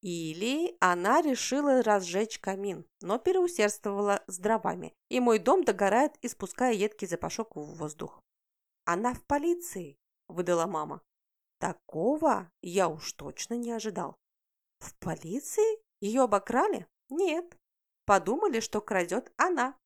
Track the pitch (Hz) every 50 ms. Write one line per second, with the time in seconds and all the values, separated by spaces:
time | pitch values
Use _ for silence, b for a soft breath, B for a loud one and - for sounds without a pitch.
0 | - 185 175 170 165 160 156 165 190 233 269 302 339 349 - - - 185 180 175
1 | 175 202 240 311 339 302 262 233 - - 254 277 294 285 269 262 233 220 208 202
2 | 190 175 170 190 220 220 - - - - 190 190 202 202 180 160 160 _ _ _
3 | - 170 202 247 - 370 370 370 359 349 349 - 214 208 208 - - 214 202 196
4 | 208 202 202 202 - - 185 180 180 214 226 220 - - - 180 165 160 - _
5 | _ _ - 254 247 240 226 220 170 240 294 381 359 - 208 190 202 196 196 233
6 | 277 294 - - - 240 - _ - 185 - - 196 247 233 196 196 214 - -
7 | - 180 170 170 - 165 - - 226 - - - 151 151 160 160 156 151 151 _
8 | - - - - _ _ _ _ _ _ _ _ _ _ _ _ _ - 170 175
9 | 220 247 254 - - _ 285 294 285 339 349 349 349 - - 190 175 147 - _
10 | _ _ _ _ _ _ - 170 180 175 175 170 165 165 165 160 151 151 147 165
11 | _ _ _ _ _ _ _ _ _ _ _ _ - 170 165 - _ - - 151
12 | 170 233 285 302 320 311 233 196 185 - _ _ - 175 175 202 190 165 151 156
13 | - - - _ - - 143 - - - 233 240 240 233 233 226 214 220 190 180
14 | 170 143 156 _ _ _ _ _ _ _ _ _ _ _ _ _ - - - _
15 | - 185 160 160 - 160 185 269 - - - - 427 453 440 440 _ _ _ _
16 | - 202 220 262 269 240 208 202 196 - 233 254 - 440 370 226 175 _ _ _
17 | _ _ 262 311 392 359 302 330 349 349 - _ _ _ _ _ _ _ _ _
18 | _ - 208 190 185 190 226 320 440 403 277 226 220 - - 214 208 - - 185
19 | 175 175 190 226 - - _ - 285 359 370 294 247 262 277 _ _